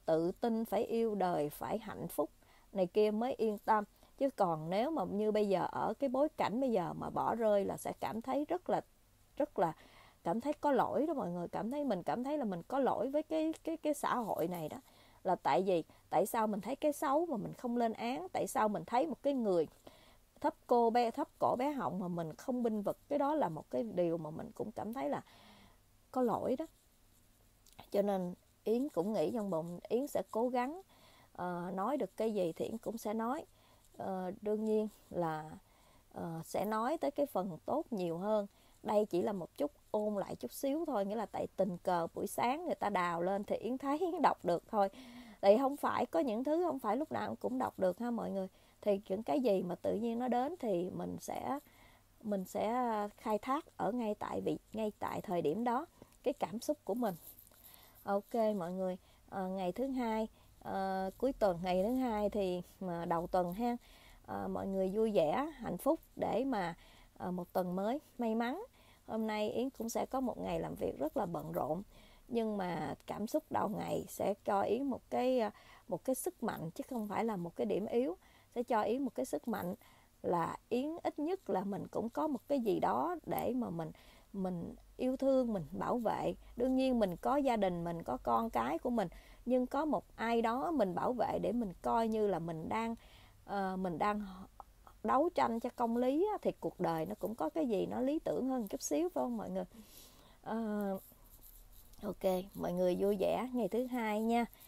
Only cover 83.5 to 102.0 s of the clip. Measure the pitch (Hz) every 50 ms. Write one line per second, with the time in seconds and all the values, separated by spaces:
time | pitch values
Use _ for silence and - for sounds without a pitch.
83.5 | 240 254 233 196 175 165 160 156 - - - - - - - - - 196 185 185
84.5 | 185 170 170 - - - - - - - 254 254 262 262 269 269 269 262 254 233
85.5 | 214 190 151 139 190 196 180 - - 247 226 202 170 127 - 170 190 - - -
86.5 | - - 240 262 262 262 262 262 254 233 214 185 175 - - 240 262 294 269 269
87.5 | 233 214 196 185 175 170 170 170 170 165 170 - 247 262 - 240 233 226 226 226
88.5 | - 240 226 254 320 330 - - 240 233 190 165 - - - - - - - 240
89.5 | 254 254 254 254 - 277 311 311 247 175 - - - - 220 226 233 233 226 226
90.5 | 233 262 302 349 330 269 208 185 175 175 - 202 254 233 - - - 175 175 175
91.5 | 214 240 233 190 170 - - 247 240 233 226 220 220 220 214 202 185 160 165 170
92.5 | 165 156 160 - - 226 226 226 226 - - - - - - - - - - -
93.5 | 196 202 190 190 185 185 190 185 165 147 - 208 208 208 208 190 185 185 190 -
94.5 | - - - - - - - - - - - 214 233 262 311 349 - - 262 233
95.5 | 226 233 - 240 - - 240 226 233 240 247 254 277 311 381 427 415 349 - 208
96.5 | 160 - - 165 - - 175 165 165 160 165 185 214 - - 202 226 - 302 311
97.5 | - 339 311 247 214 185 175 180 196 226 254 269 302 330 - - - - 247 262
98.5 | 262 254 220 202 - - - - 294 294 330 359 - 277 254 254 240 214 185 190
99.5 | 185 190 185 - - 226 214 - - - - - - - - - - - - -
100.5 | 214 226 226 214 208 208 208 196 190 190 - - - - - - - - - -
101.5 | - - - - - - - - - -